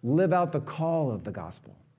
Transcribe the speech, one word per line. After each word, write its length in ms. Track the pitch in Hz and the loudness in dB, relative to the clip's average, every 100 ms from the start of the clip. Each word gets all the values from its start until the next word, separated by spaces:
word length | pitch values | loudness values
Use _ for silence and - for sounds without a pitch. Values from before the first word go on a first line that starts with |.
live 300 | 117 147 185 | 2 2 4
out 200 | 180 175 | 4 2
the 80 | 160 | -2
call 500 | 127 - 160 165 147 | -6 -4 0 0 0
of 140 | 107 | -2
the 60 | 104 | -6
gospel. 460 | 98 82 - - 50 _ | -10 -10 -14 -20 -20 _